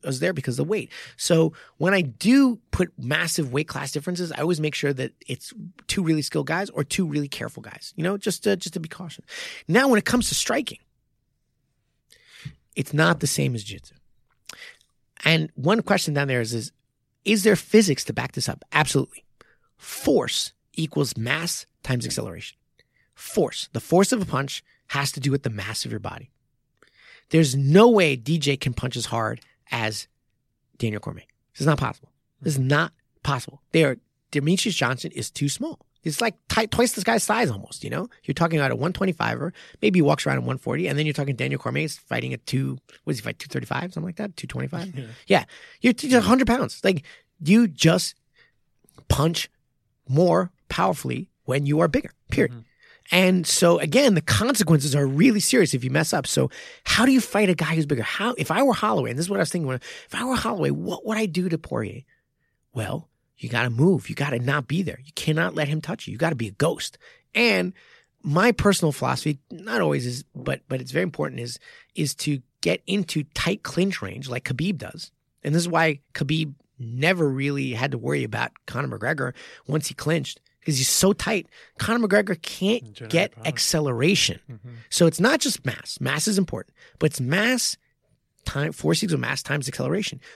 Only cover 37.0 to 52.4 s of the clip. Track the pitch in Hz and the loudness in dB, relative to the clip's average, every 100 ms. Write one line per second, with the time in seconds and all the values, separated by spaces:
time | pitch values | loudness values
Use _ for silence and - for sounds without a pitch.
37 | 208 226 - 220 175 98 - - - 139 | 0 2 2 2 0 -2 -10 -14 -8 -8
38 | 226 - - 135 170 160 135 117 156 - | -8 -10 -8 0 0 2 0 0 -2 0
39 | 190 165 - 117 160 - - - 214 185 | -2 0 -2 -2 -6 -10 -20 -2 2 4
40 | 147 147 143 131 123 131 127 139 175 143 | 4 2 0 -2 -2 -4 -4 -4 -2 -2
41 | 151 143 139 120 131 139 120 139 156 - | -2 -2 -4 -4 -4 -4 -4 -4 -4 -8
42 | _ 120 127 127 - 139 135 131 - - | _ -6 -6 -8 -4 -4 -2 -6 -14 -12
43 | - 123 - - 139 - 120 127 180 165 | -8 -6 -8 -10 -8 -8 -4 -6 -6 -8
44 | 175 165 208 - 131 127 135 - 196 139 | -10 -8 -10 -10 -10 -8 -8 -8 -10 -12
45 | 113 113 - 190 - - - - 247 - | -14 -16 0 0 0 -12 -20 0 2 2
46 | 285 254 196 262 226 240 117 - 196 175 | 4 4 6 4 4 2 0 0 0 0
47 | - - _ _ 151 220 226 139 160 180 | -4 -20 _ _ 4 6 6 4 4 4
48 | - - _ _ _ _ _ _ _ - | 0 -8 _ _ _ _ _ _ _ -20
49 | - - 160 165 - _ _ _ _ _ | 0 2 2 0 -8 _ _ _ _ _
50 | - 139 175 170 180 - _ - 185 151 | -2 2 4 4 0 -8 _ -2 0 0
51 | 131 123 - _ - 135 143 151 170 254 | -4 -6 -8 _ -4 -2 0 2 2 2
52 | - - - - | -2 -14 -4 0